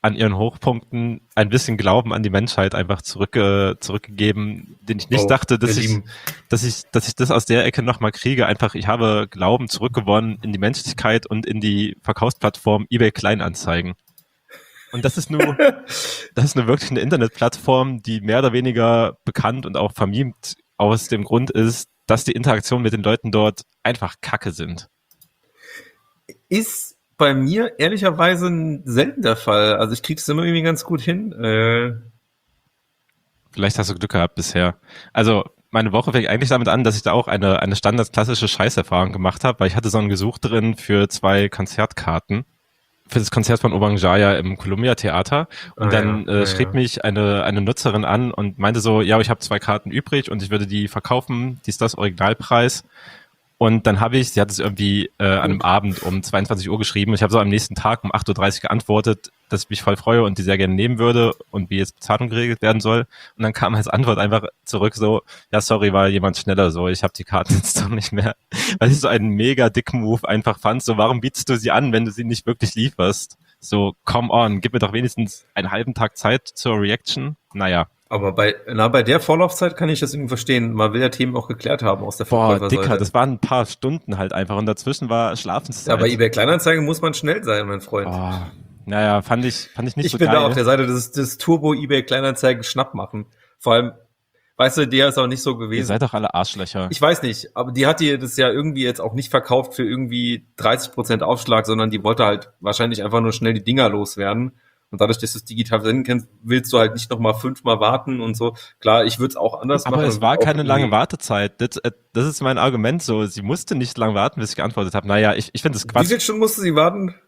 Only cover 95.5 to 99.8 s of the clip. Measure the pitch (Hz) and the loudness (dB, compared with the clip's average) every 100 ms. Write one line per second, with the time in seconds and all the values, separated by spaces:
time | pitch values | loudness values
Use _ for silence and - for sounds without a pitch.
95.5 | 117 113 113 101 107 123 - 160 87 90 | -4 -4 -4 -2 -2 -2 -2 -2 -2 -4
96.5 | 98 92 98 92 - 147 175 131 110 - | -6 -8 -6 -6 0 2 2 -2 -8 -10
97.5 | - 127 123 135 160 151 139 123 123 127 | -8 -6 0 2 2 0 0 -4 0 2
98.5 | 117 151 135 127 117 104 117 131 139 - | 2 -2 -2 -4 -4 -6 -6 -2 -2 2
99.5 | 123 127 - | 0 0 -4